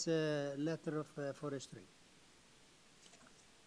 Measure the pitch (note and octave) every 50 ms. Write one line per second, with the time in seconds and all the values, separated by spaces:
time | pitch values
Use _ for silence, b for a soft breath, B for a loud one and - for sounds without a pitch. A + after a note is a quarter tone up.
0 | - E3+ D#3+ D#3+ D#3 D3+ D3+ D3 C#3 C#3+ C#3 C#3 D3 E3 E3 D3+ - E3+ D3+ D#3
1 | D3 - - D3 C#3+ C#3 B2+ - D3+ D3 C#3 C3+ - - - A2 F#2+ - - -
2 | - - - - - - - - - - - - - - - - - - - -
3 | - - - - - - - - - - - - -